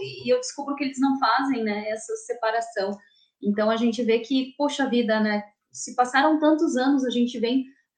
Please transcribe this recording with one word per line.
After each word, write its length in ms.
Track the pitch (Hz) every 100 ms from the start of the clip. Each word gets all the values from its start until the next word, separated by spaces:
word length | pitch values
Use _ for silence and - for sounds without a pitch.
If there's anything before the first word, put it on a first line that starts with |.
e, 260 | 403 392 240
e 60 |
eu 60 | 247
descubro 360 | - - 277 285
que 100 | 269
eles 140 | 254
não 200 | 277 269
fazem, 440 | 233 247 277 233
né, 240 | 220 208 214
essa 240 | 220 - 220 -
separação. 720 | 240 220 233 226 208 196 202 _ _ _ -
Então, 260 | 208 202 214
a 60 | 226
gente 280 | 233 220
vê 160 | 220 226
que, 360 | - 269 254 -
poxa 320 | 285 277 247
vida, 300 | 240 214 220
né, 240 | 214 208 - _ _
se 240 | - - -
passaram 440 | 247 - 302 311
tantos 360 | 311 311 320 247
anos, 280 | 262 285 247
a 60 |
gente 280 | 240 240 233
vem 260 | 226 262 - _ _